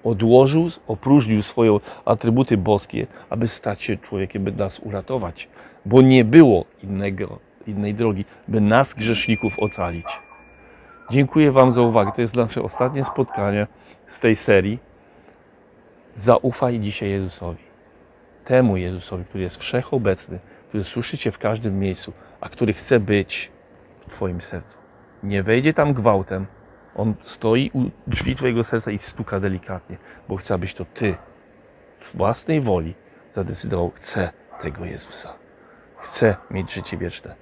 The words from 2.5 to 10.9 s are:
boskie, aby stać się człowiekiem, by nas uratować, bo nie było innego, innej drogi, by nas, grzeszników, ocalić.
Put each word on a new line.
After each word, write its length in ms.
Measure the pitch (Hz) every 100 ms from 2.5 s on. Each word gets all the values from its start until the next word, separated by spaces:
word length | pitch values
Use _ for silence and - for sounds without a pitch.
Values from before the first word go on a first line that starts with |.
| 107
boskie, 500 | 92 101 - 113 - - -
aby 180 | 113 117
stać 340 | - - 98
się 160 | - 101
człowiekiem, 460 | - 101 95 107
by 80 | 98
nas 280 | 101 98 -
uratować, 720 | 107 101 - 131 92 - - - - - 98
bo 160 | 123
nie 240 | 131 131 110
było 400 | 147 135 95 - _
innego, 560 | 98 98 101 98 104 - _ _ -
innej 260 | 101 104
drogi, 320 | 104 117 98 101 - -
by 140 | 110
nas, 320 | 104 117 139
grzeszników, 680 | - - 120 - 110 110 -
ocalić. 460 | 104 - 90 85 - - - - - - - - -